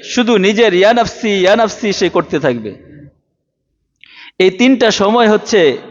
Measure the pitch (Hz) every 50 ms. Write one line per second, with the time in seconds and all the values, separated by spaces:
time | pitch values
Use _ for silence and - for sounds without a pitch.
0 | - - - 247 240 220 240 202 185 202 220 208 233 214 175 180 190 214 240 247
1 | 226 - - - - 214 202 190 180 185 208 226 226 208 - - - 208 185 -
2 | 196 170 - 180 165 - - 151 135 139 123 117 107 104 95 - - - - -
3 | - - _ _ _ _ _ _ _ _ _ _ _ _ _ _ _ _ _ _
4 | - _ - - - - _ _ 185 190 185 185 240 262 269 226 262 220 208 -
5 | 202 202 220 240 233 214 214 208 214 - - 202 170 143 120 - - -